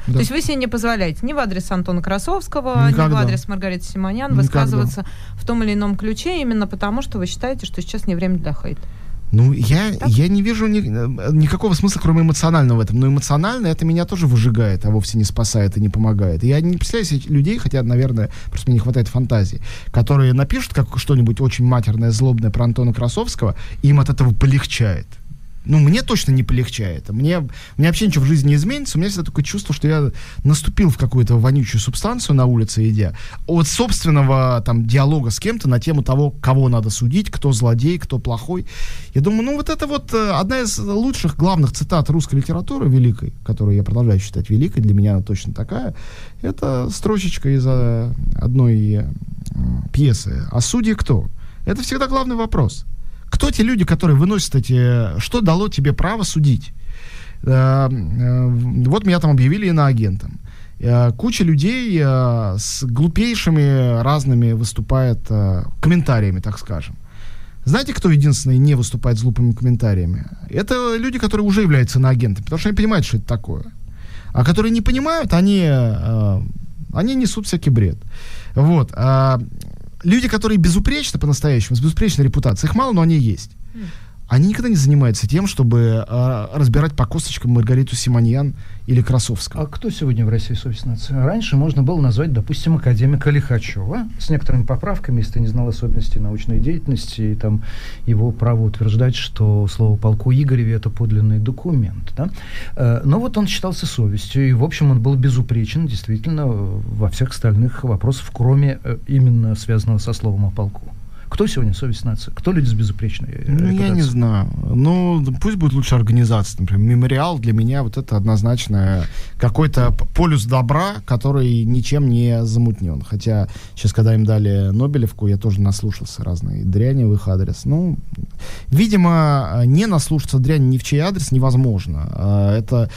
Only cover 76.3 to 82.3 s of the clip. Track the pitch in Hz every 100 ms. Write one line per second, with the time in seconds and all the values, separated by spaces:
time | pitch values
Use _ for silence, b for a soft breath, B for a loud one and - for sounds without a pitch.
76.3 | 98 - - - - - - 220 262 226
77.3 | 220 202 175 - 113 92 71 - B B
78.3 | B B 131 147 170 123 - 127 135 135
79.3 | 127 - - - - - - 175 240 247
80.3 | 220 214 208 170 185 202 294 285 - 147
81.3 | 139 151 127 101 120 156 - 220 143 135